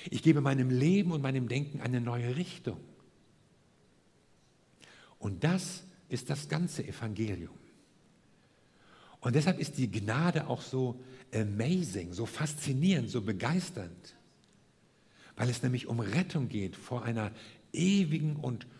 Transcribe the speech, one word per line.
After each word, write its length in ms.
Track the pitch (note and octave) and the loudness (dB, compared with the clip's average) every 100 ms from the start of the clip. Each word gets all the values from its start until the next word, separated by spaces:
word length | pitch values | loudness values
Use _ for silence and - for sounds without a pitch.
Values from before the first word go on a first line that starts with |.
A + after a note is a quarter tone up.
| - | -6
ich 120 | - | 4
gebe 200 | D#3+ D3 | 6 8
meinem 280 | C#3 C3+ B2+ | 6 4 4
Leben 420 | B2+ D3 G3 F3 | 4 6 6 4
und 100 | D#3+ | 2
meinem 260 | C3+ C3+ A#2+ | 0 0 0
Denken 340 | B2+ D3 - | -2 -2 -4
eine 200 | B2 B2 | -2 0
neue 340 | A#2+ A#2+ A#2+ C3 | 0 0 0 -2
Richtung. 440 | F3 - - G#2 - - - _ _ _ _ _ _ _ _ _ _ _ _ _ _ _ _ _ - - - - | -4 -6 -6 -8 -10 -20 -20 _ _ _ _ _ _ _ _ _ _ _ _ _ _ _ _ _ -20 -20 -20 -8
Und 260 | G#2 F2+ | -6 0
das 400 | D#3 F#3 - - - - - | 2 2 0 -8 -14 -20 -6
ist 200 | B2 - | -4 -2
das 200 | D3 - | -4 -2
ganze 360 | D#3 F3 - G#2 | 0 0 -2 -6
Evangelium. 720 | - A2+ G#2 A2 F2+ E2 - - - _ _ _ _ _ _ _ _ _ _ - - - - | -6 -6 -2 -2 -4 -8 -14 -20 -20 _ _ _ _ _ _ _ _ _ _ -20 -20 -20 -6
Und 160 | B2 C3 | 0 4
deshalb 240 | D#3 F#3 | 4 2
ist 180 | D#3+ - | -2 0
die 120 | A#2+ | 0
Gnade 580 | G#2 G2+ A#2+ E3+ D#3+ D3 | 0 0 2 2 2 0
auch 140 | B2 | -4
so 400 | - C3 B2+ A#2 - - - | -4 -2 -2 -4 -12 -20 -6
amazing, 800 | A2 G#2 G2+ B2 F#3 E3 G2 F2 | -2 0 0 2 0 0 -4 -6
so 140 | F2+ A#2 | -6 -6
faszinierend, 840 | - D#3 - - C3 F3+ F3 A#2 | -4 -6 -4 -2 2 4 4 2
so 120 | B2 | -2
begeisternd, 920 | G#2 G2 A#2 F3+ F3+ - F2 E2+ - - - _ _ _ _ _ _ _ _ - - - | -2 0 0 0 -2 -6 -10 -12 -20 -20 -20 _ _ _ _ _ _ _ _ -20 -14 -2
weil 140 | A#2+ | -2
es 140 | A#2+ | 0
nämlich 240 | B2+ B2 - | 0 0 -2
um 120 | A#2 | -2
Rettung 480 | G#2 C3+ F#3 D#3+ A#2+ | 0 0 0 0 -2
geht 280 | G#2 F#2+ - | -2 -4 -6
vor 280 | - B2 | -8 -4
einer 280 | A#2+ A2+ G#2+ - - - - | -2 -2 -2 -6 -16 -20 -8
ewigen 640 | - F3+ G3+ E3+ D#3 D3+ D3+ | 0 4 4 4 2 0 -2
und 320 | C3+ A#2 - - | -4 -6 -8 -20